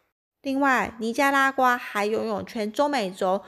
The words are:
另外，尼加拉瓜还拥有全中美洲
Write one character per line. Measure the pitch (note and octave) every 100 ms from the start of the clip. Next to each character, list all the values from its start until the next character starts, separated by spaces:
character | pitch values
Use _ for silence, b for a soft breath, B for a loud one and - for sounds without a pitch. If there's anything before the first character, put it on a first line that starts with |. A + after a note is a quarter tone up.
| _ _ _ _
另 | C#4 C4+
外， | C#4 B3 F#3+ A3+
尼 | A3+
加 | A3+ C#4
拉 | C#4 C4+
瓜 | C4+ B3+ B3
还 | - G#3 G#3
拥 | A3 A3
有 | G3
全 | F#3+ A#3+ G#3
中 | A3 D4
美 | C#4 F#3+
洲 | F#3+ F#3+ G3